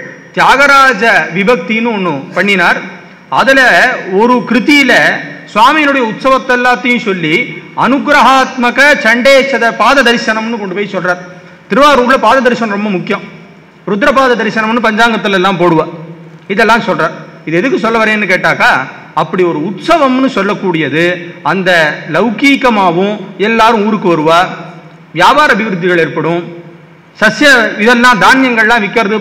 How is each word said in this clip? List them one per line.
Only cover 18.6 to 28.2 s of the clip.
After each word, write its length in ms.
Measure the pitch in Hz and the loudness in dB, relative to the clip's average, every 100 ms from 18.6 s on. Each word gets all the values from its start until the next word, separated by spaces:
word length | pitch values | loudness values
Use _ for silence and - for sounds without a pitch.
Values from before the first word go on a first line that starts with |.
| 226 156 135 - - | 2 0 -2 -12 -10
அப்படி 280 | - 160 185 | -6 -4 -2
ஒரு 160 | 180 165 165 | -2 -2 -6
உற்சவம்னு 600 | 190 - 330 269 254 262 - | -6 0 2 2 0 -2 -2
சொல்லக்கூடியது 680 | 196 208 196 160 143 151 175 180 175 - | -4 -2 -2 -2 -2 0 0 -2 -8 -8
அந்த 280 | 139 185 180 175 156 151 170 | -4 -2 2 2 2 -2 -4
லௌகீகமாவும் 1040 | 160 226 208 277 269 262 214 190 170 202 208 190 - | -2 -2 0 0 2 2 2 0 0 -2 -4 -10 -6
எல்லாரும் 480 | 202 226 220 233 208 | -2 2 2 2 0
ஊருக்கு 220 | 208 185 | -2 0
வருவா, 280 | 165 151 165 180 - - - - - - | 0 2 2 0 -4 -16 -18 -20 -20 -10
வியாபார 420 | 156 185 277 302 | 0 2 4 2
அபிவிருத்திகள் 480 | 233 220 185 180 175 | 0 -2 -4 0 0
ஏற்படும், 380 | 156 165 156 170 170 - - - - - - - | 0 -2 -4 -4 -6 -14 -20 -20 -20 -20 -18 -2
சஸ்ய 280 | 214 214 294 254 214 202 | -2 2 2 4 2 0
இதெல்லாம் 360 | 214 247 247 226 | 2 4 4 4